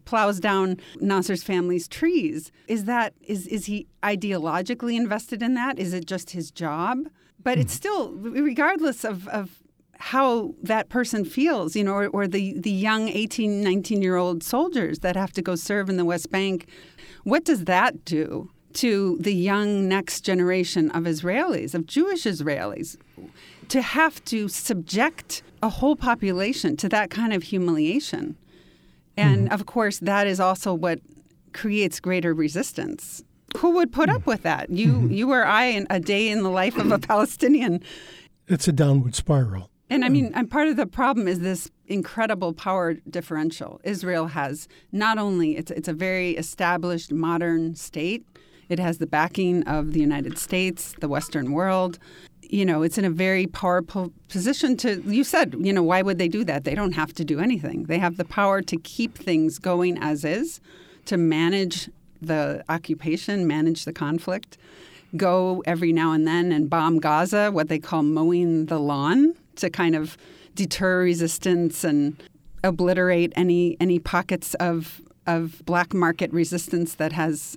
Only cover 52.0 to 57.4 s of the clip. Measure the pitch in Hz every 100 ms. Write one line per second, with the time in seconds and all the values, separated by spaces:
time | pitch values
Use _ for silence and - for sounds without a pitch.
52 | - - - _ - 202 190 156 160 160
53 | 196 160 190 190 185 - 190 180 165 208
54 | 180 - - 196 196 277 294 254 247 196
55 | 202 214 277 330 - - 185 196 165 185
56 | 190 185 175 208 202 143 139 170 202 175
57 | 156 - 156 151